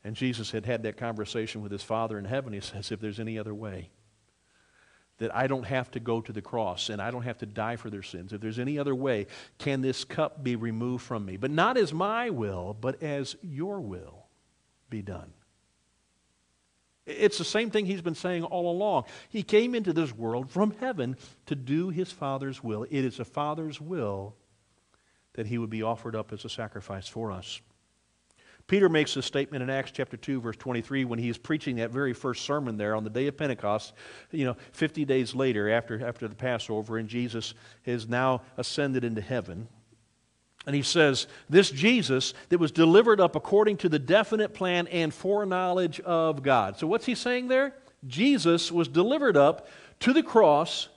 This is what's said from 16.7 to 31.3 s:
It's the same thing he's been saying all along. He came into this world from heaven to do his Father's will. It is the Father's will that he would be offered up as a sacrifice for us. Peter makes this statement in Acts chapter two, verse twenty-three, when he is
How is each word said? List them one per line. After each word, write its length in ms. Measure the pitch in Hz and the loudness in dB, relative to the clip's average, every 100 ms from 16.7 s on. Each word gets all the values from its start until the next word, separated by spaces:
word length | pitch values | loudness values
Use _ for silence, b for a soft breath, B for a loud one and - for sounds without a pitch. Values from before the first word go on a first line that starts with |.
| _ _ _ - | _ _ _ -14
It's 320 | - 208 208 | 2 2 2
the 60 | |
same 260 | 170 214 233 | -2 -2 0
thing 160 | 214 190 | 0 0
he's 160 | 190 | -2
been 140 | 170 156 | -4 -4
saying 300 | 180 175 165 | -4 -4 -4
all 260 | 180 175 | -2 -2
along. 320 | 175 208 165 117 B B | 0 2 0 0 B B
He 140 | 226 | -8
came 320 | - 208 240 240 | 4 4 4 0
into 180 | 190 | 0
this 180 | 160 156 | 0 0
world 380 | 113 113 120 135 | -2 -4 -2 -4
from 220 | 175 214 208 | 0 0 0
heaven 380 | 254 202 123 131 B B - | -6 -2 -4 -6 B B -8
to 80 | |
do 360 | 139 127 151 185 | -8 -2 -2 0
his 220 | 160 180 | -4 -6
Father's 520 | - 143 135 139 131 | -6 -4 -4 -6 -8
will. 220 | 117 107 123 | -6 -6 -4
It 200 | 143 131 | -2 -2
is 120 | - | -4
the 80 | 120 | -8
Father's 540 | - 147 151 160 139 | -4 -4 -4 -8 -10
will 560 | 151 180 110 98 98 107 _ _ _ _ _ _ _ _ _ | -8 -4 -4 -4 -8 -14 _ _ _ _ _ _ _ _ _
that 120 | - 107 | -10 -4
he 140 | 117 | -4
would 100 | 113 | -4
be 140 | 110 | -4
offered 320 | 110 117 117 110 | -2 -4 -6 -8
up 180 | 107 | -8
as 120 | 107 113 | -10 -12
a 40 | |
sacrifice 580 | - 110 104 98 98 92 | -10 -10 -10 -10 -10 -10
for 240 | 113 113 | -8 -8
us. 300 | 95 92 - _ _ _ _ _ _ _ b b b - | -8 -10 -16 _ _ _ _ _ _ _ b b b 0
Peter 160 | 196 190 | 4 6
makes 260 | 160 151 139 | 6 2 -2
this 100 | 123 | -2
statement 360 | 139 143 143 | -2 -2 -4
in 80 | 127 | -4
Acts 220 | 135 131 | -4 -4
chapter 240 | - 131 113 | -6 -6 -6
two, 240 | - 135 | -4 -4
verse 160 | 117 107 | -4 -8
twenty-three, 480 | 135 120 113 139 | -4 -4 -2 -2
when 160 | 127 117 | 0 -2
he 80 | |
is 100 | 120 | -2